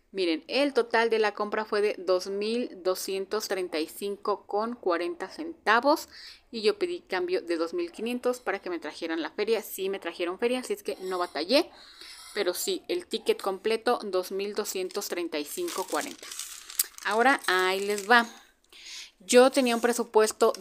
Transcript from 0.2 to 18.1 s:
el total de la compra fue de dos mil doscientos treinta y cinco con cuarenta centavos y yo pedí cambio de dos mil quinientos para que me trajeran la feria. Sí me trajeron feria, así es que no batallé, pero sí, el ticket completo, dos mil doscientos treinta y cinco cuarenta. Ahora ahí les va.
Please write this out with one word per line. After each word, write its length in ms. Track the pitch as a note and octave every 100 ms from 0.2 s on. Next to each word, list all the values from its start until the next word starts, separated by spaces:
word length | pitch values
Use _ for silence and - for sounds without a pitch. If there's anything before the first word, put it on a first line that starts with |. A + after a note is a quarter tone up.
| F3 D#3+ -
el 260 | A#3+ C#4+
total 380 | C4+ A#3 A3+ A#3
de 80 | A3
la 160 | G#3+ -
compra 280 | G#3 G#3+
fue 180 | G#3+ G#3
de 140 | G#3 -
dos 260 | F3+ F#3 F#3+
mil 560 | G3 G#3 A#3 B3+ F#3+
doscientos 680 | F3 F#3 - F#3+ F#3+ G#3+ -
treinta 320 | F#3+ F3+ D#3+
y 60 | D#3+
cinco 600 | - G3+ G3 - G3 -
con 260 | G3+ A3+
cuarenta 560 | A#3+ - E4 F4 - F#3+
centavos 800 | - D#4+ D#4+ - A3+ C4+ D#4+ - - - - _
y 140 | A#3
yo 160 | G#3 G3+
pedí 220 | F3+ F3
cambio 420 | - F#3 F3+ F3+
de 120 | E3 E3+
dos 200 | E3 F3+
mil 160 | E3+
quinientos 480 | - A3 B3 B3 B3
para 180 | - G3
que 140 | F#3+
me 80 | E3+
trajeran 420 | D3+ - E3 E3
la 80 | D#3
feria. 320 | - G#3 A3
Sí 280 | - - F#3+
me 100 | G3
trajeron 400 | F3 E3+ F3 F#3
feria, 220 | A#3+ B3+
así 120 | B3
es 80 | G3+
que 140 | - -
no 180 | F#3 F#3
batallé, 500 | F3 - E3+ C4+ - - - - - - -
pero 220 | - F3+ F3+
sí, 260 | - F3+ -
el 180 | F3 -
ticket 340 | A3 - G#3+
completo, 600 | G3+ F#3+ A3 A3 A#3 A#3+
dos 280 | G#3 F#3 F3+
mil 240 | G3 G3+ G#3
doscientos 520 | G3+ G3 F#3 G#3 -
treinta 300 | F3 E3+ D3+
y 80 | D3
cinco 400 | - F3 F3 F#3
cuarenta. 400 | D3+ D3 - - - - - - - - - G3
Ahora 360 | G#3+ B3 C#4 -
ahí 340 | F#3 F#3 F#3+
les 300 | G3+ G#3
va. 180 | G3